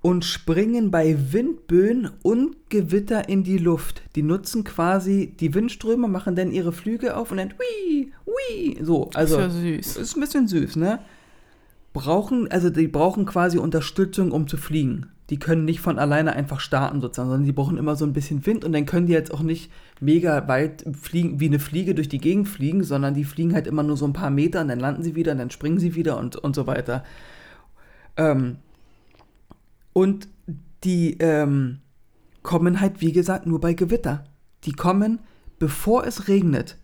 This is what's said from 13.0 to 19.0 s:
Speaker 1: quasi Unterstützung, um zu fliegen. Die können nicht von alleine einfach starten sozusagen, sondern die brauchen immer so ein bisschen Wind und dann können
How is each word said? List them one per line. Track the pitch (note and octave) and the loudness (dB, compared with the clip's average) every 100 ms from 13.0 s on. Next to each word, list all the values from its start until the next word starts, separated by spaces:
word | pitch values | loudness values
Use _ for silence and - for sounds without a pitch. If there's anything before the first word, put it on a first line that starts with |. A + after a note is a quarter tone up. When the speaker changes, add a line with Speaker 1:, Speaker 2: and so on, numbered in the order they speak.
| E3+ F#3+ G3 | 2 2 0
Speaker 1:
quasi | F3+ F3+ F3 | 2 2 2
Unterstützung, | D#3+ D#3+ - - F#3+ G3 F#3 | 2 0 -2 0 0 2 0
um | D#3 D3 | 0 -2
zu | D3+ | -4
fliegen. | - D#3 C3+ - - - - | -2 -2 0 -2 -8 -16 -8
Die | C#3+ | -6
können | D#3 E3 D#3 | 0 0 2
nicht | E3 | -2
von | - C#3+ | -2 0
alleine | C#3+ D3 D#3+ | 2 2 2
einfach | C3+ C#3+ C3+ | 0 -4 -6
starten | - C3+ C3+ C#3+ | -2 0 0 -2
sozusagen, | A#2+ - B2+ | -4 -4 -2
sondern | C3 C#3 | 0 2
die | |
brauchen | C#3 C#3 E3+ | 0 0 0
immer | D3+ | -2
so | D3 D3+ | 0 0
ein | |
bisschen | C#3+ C#3 D3 F#3+ | -2 -2 -2 0
Wind | A3 | 0
und | E3 | 0
dann | D#3 D3 | 0 0
können | F3 | 2